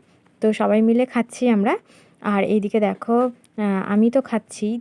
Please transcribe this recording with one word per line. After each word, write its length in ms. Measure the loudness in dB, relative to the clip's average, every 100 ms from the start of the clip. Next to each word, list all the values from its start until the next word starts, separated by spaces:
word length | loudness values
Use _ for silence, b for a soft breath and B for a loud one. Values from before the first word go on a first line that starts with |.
| -10 b b _
তো 40 | -2
সবাই 280 | 0 2 2
মিলে 220 | 4 2 0
খাচ্ছি 360 | -2 -4 -2 0
আমরা। 260 | 2 0 -2 -6 b b b
আর 200 | -4 -2
এইদিকে 340 | 0 0 0 0
দেখো, 360 | 0 -2 -2 0
আহ, 640 | 0 -4 _ -6 -2 -2 0
আমি 200 | 2 2
তো 100 | 2
খাচ্ছি 460 | 0 -4 -6 -8 -6 -6